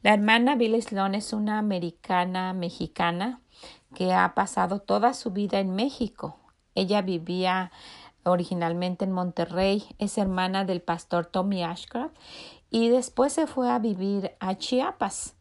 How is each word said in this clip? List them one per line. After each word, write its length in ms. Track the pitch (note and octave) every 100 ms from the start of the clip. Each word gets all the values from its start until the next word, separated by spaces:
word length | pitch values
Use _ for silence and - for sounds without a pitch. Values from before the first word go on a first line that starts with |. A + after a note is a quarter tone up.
La 100 | G#3
hermana 400 | G#3+ G#3 A3+ B3
Billy 300 | C#4 A3+ A3+
Sloan 320 | A3+ G3 G3 G3
es 180 | G#3
una 240 | G#3+ G#3 G#3+
americana 960 | G#3 F#3 E3+ - - F#3 F3+ F#3 F#3
mexicana 880 | F#3 E3+ - D#3+ - F3 F3 G#3+ B3 _ - - - _ -
que 180 | F#3
ha 220 | F#3 F#3 -
pasado 460 | G3 - F3+ G3
toda 340 | - G3+ A#3 C4
su 160 | A#3
vida 280 | F#3+ G#3 G3
en 120 | G3
México. 680 | F#3+ C4 - G#3+ - - - _ _ _ -
Ella 260 | F#3+ G#3
vivía 720 | F#3 F3 E3+ F3+ F#3 F#3 F#3 - - - - _
originalmente 840 | - F3+ E3+ F3+ E3 E3+ F3+ F3+ F#3+
en 60 |
Monterrey, 720 | F#3 F3+ E3+ E3+ F3 G3 G3+ - -
es 220 | G3+ -
hermana 440 | G3 F#3 F#3 F#3+
del 200 | F#3+ F3+
pastor 420 | - E3+ - F3 E3+
Tommy 380 | F#3+ F#3+ F#3+
Ashcraft 520 | E3+ F3 - - D4+ - - - - - _
y 200 | A3+ A#3
después 440 | B3+ B3 - C4+
se 140 | D4+ D4+
fue 240 | - B3
a 80 | A#3+
vivir 540 | A3 F#3 F#3+ G3+ F#3+ -
a 160 | F#3+ G3
Chiapas. 760 | - B3+ E4 F#4 G3 - - _